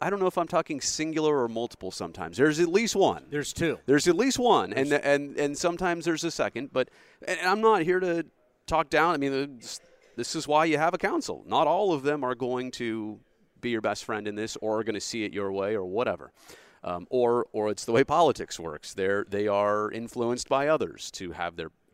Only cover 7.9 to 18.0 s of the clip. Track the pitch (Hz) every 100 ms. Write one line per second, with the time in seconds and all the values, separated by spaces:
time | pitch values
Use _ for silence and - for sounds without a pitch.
7.9 | 180 185 170 156 _ _ _ - 160 160
8.9 | 151 165 156 139 135 143 123 - - -
9.9 | _ _ - 117 165 143 151 165 147 160
10.9 | 180 196 339 - 71 62 120 151 175 208
11.9 | 151 139 147 127 120 127 123 127 - 117
12.9 | 110 107 104 _ _ _ _ 120 113 104
13.9 | 104 - 110 104 104 110 - 107 110 110
14.9 | 104 - 117 104 98 98 98 98 107 92
15.9 | 101 120 85 65 _ - - - _ -
16.9 | 87 87 127 120 120 - 107 107 104 -
17.9 | 117